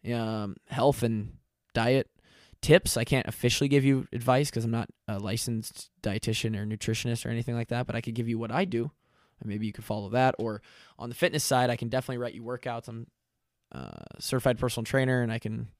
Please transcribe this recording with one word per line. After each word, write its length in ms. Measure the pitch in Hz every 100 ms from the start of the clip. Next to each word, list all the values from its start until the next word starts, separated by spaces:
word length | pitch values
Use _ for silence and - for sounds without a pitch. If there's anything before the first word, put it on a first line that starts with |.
| 98
um, 440 | 120 113 110 104 - _
health 340 | - 135 139
and 340 | 120 110 104 - _ _ _ 123
diet 340 | 117 135 - _ _ - - -
tips, 360 | - 147 - -
I 60 |
can't 240 | 117 139 -
officially 400 | - 123 - 139
give 180 | 143 135
you 220 | 131 -
advice 380 | 120 120 127 147
'cause 160 | 117 113
I'm 60 |
not 180 | 113 - _ -
a 120 | 98
licensed 720 | 101 117 - 113 - - - _
dietitian 540 | 110 101 - 110 113 107
or 100 | 104
nutritionist 640 | 107 - 110 120 117 -
or 20 |
anything 240 | 117 117
like 140 | 117 113
that, 180 | 120 123
but 100 | 117
I 60 |
could 140 | 120 113
give 120 | 117
you 120 | 113
what 120 | 113
I 140 | 131 190
do, 240 | 117 135 _ _ _ _ _
and 100 | 113
maybe 180 | 101 107
you 60 |
could 120 | - -
follow 240 | 104 98
that. 240 | 120 131 -
Or 240 | 113 104 - - - -
on 120 | 120
the 60 | 120
fitness 280 | - 147
side, 260 | - 127 127
I 60 | 117
can 140 | 117
definitely 280 | 127 - 123
write 160 | 120
you 80 | 101
workouts. 460 | 117 123 131 117 117
I'm 180 | 113 117 _ _ _ _ _ _
a 480 | 64 60 50 50 50
certified 380 | - 131 131 120
personal 280 | 127 - 110
trainer, 360 | 135 131 127
and 100 | 117
I 60 | 113
can 300 | 107 113 113